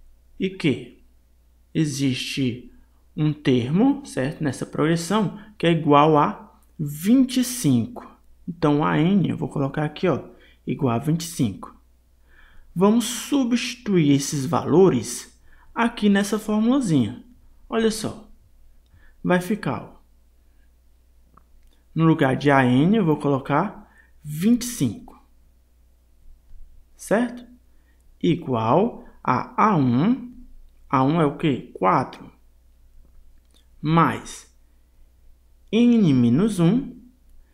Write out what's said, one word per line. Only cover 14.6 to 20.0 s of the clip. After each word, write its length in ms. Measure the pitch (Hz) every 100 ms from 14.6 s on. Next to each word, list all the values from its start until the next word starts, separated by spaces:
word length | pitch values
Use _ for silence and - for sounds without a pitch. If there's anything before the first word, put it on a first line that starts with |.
| 113 147 190 127 104 - - _ _ - -
aqui 360 | - 233 - 208
nessa 280 | 196 202 220
formulazinha. 840 | 214 214 226 277 226 147 107 - - - - - -
Olha 220 | 226 226
só. 400 | 214 113 - - - _ _ - - _ - - -
Vai 180 | 175 180
ficar, 400 | 180 208 156 110
ó, 140 | - -